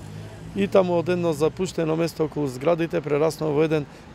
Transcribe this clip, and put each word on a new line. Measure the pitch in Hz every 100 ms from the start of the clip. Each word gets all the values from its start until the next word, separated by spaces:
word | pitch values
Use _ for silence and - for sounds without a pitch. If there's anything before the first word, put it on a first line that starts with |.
| - - - - - 196
и | 196
таму | 196 185 175
од | 165
едно | 180 170
запуштено | 143 156 - 185 - 165 160
место | 165 -
околу | 156 147 143
зградите | 127 147 170 165 170
прераснува | 147 143 160 151 156
во | 143 160
еден | 156 143 - -